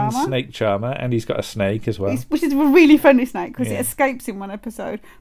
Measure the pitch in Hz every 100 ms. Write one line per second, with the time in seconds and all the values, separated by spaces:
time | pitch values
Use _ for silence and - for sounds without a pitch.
0 | - 254 190 131 123 - 110 98 117 135
1 | 127 120 - - - 113 98 107 113 98
2 | 98 127 - 302 320 277 302 302 311 302
3 | - 262 247 - - - 233 202 254 -
4 | 269 254 - 196 196 208 226 214 190 208
5 | - -